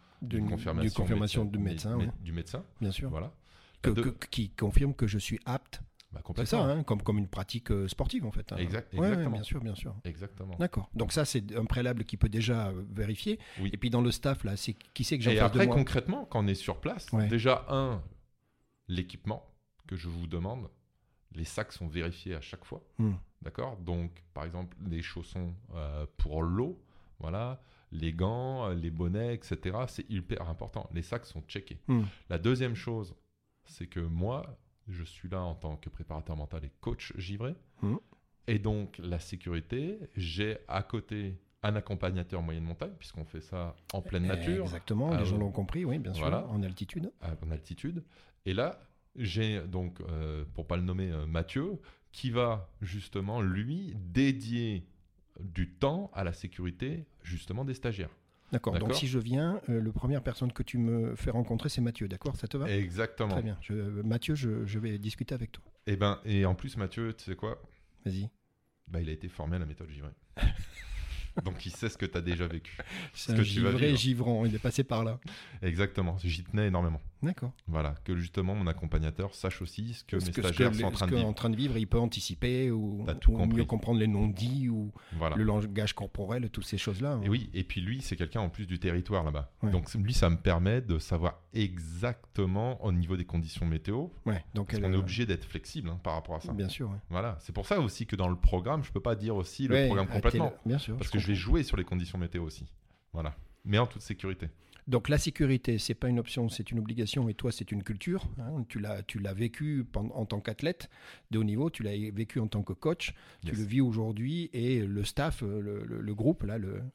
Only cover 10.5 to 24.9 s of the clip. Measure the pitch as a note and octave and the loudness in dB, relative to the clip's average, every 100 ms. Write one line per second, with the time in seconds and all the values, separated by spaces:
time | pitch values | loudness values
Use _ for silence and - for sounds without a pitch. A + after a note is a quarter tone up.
10.5 | F2 F3 - G2 A2+ A2+ - D3 B2 G#2 | -2 0 0 -4 -2 0 2 2 0 -2
11.5 | A2+ A2+ B2+ B2 A#2+ G#2+ G2+ A2 A2 A2+ | -2 0 2 2 0 0 4 4 4 2
12.5 | A2+ G2+ F#2 G2+ G#2 G#2 G#2+ G#3 A3 - | 2 2 -2 -4 -2 -2 0 -2 -2 -4
13.5 | - G2 G2+ A#2+ - A#2+ - C#3+ C3+ G2+ | -4 -2 0 2 4 4 4 0 0 -2
14.5 | G2 - G#2 - - A#2+ C#3+ A#2 G#2+ G#2 | -4 -4 -8 -8 -4 0 2 6 8 8
15.5 | A#2+ A#2+ A#2+ - C3 - B3+ B3+ A2+ G2+ | 8 8 8 6 2 0 -2 0 2 4
16.5 | F#2+ - - D3+ G#3 - A2 G#2+ A#2 B2 | 2 -2 -2 -2 -4 0 2 4 4 6
17.5 | B2+ - C3+ C3 G#2+ D2 - _ _ _ | 4 2 0 0 -2 -8 -14 _ _ _
18.5 | _ _ _ - F2+ F2+ F2 G2 - - | _ _ _ -6 -4 -4 -6 -6 -8 -10
19.5 | _ _ _ - F#2 E2+ E2+ E2+ E2+ F#2 | _ _ _ -10 -6 -6 -6 -4 -2 -4
20.5 | B2 F2 - _ _ _ _ - D#2+ D#2+ | -6 -10 -16 _ _ _ _ -14 -8 -6
21.5 | - G#2+ - E2+ E2 E2 E2+ - D#2+ - | -4 -6 -6 -6 -4 -4 -4 -8 -8 -10
22.5 | - - - - - A2 F#2+ - - - | -14 -14 -14 -10 0 0 0 -6 -12 -12
23.5 | - C3 G#2 F2 F2 E2+ E2+ - C2+ D#2+ | -6 -8 -6 -4 -2 -4 -8 -14 -10 -8
24.5 | F2 F2+ - F#2+ | -8 -10 -10 -6